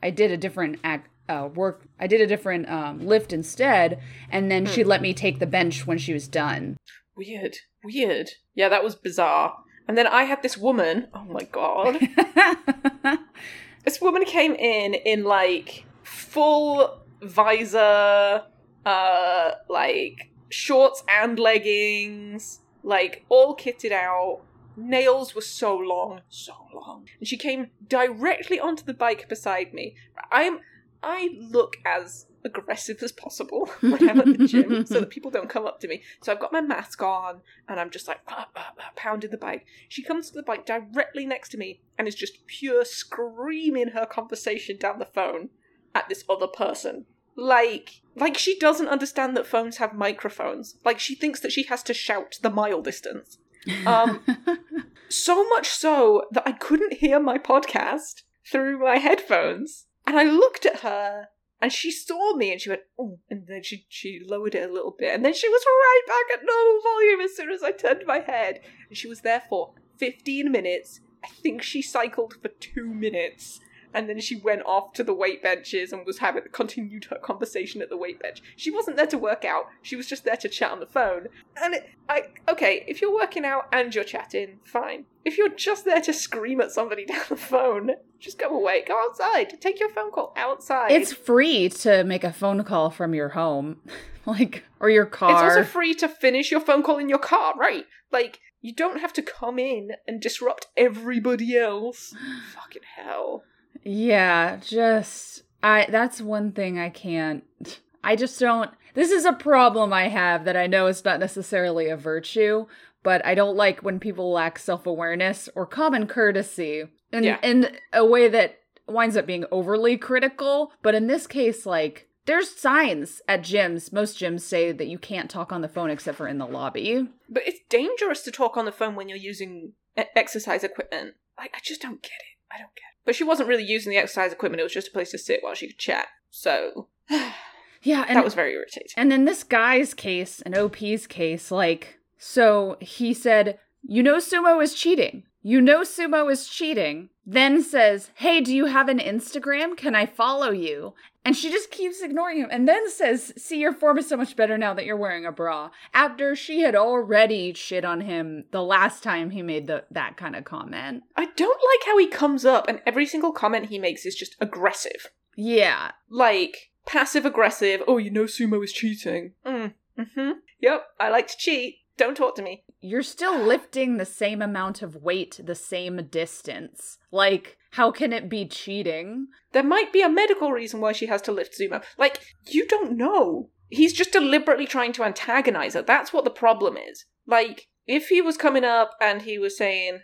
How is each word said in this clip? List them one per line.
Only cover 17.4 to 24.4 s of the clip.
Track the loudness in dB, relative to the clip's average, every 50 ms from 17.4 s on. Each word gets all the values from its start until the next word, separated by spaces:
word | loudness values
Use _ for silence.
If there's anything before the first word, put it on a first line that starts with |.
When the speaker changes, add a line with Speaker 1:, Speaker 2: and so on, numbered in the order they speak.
| 4 4 4 2 0 0 2 4 6 6 6 6 6 6 6 6 6 4 2 0 -2 -6 _ _ _ _ _ _ _
Speaker 2:
uh, | 0 0 2 2 2 2 2 2 2 2 2 2 0 0 -4 -8 _
like, | -2 0 0 0 0 -2 -2 -6 -8 -14 -20 _ _ _ _ _
shorts | -10 -8 -4 2 6 6 6 6 6 0 -2 2
and | 2 4 4 2 0 2
leggings, | 4 4 4 4 2 2 0 2 2 0 0 -2 -4 -8 -10 -14 -14 -14 -14 -14 -14 -16 -20 -20 _ _ _ _ _
like, | 0 2 2 2 0 -4 -12 _ _
all | 8 8 8 8 4
kitted | -4 -6 -8 -8 _ -4 -2 -2
out. | 0 0 0 0 -2 -2 -2 -4 -8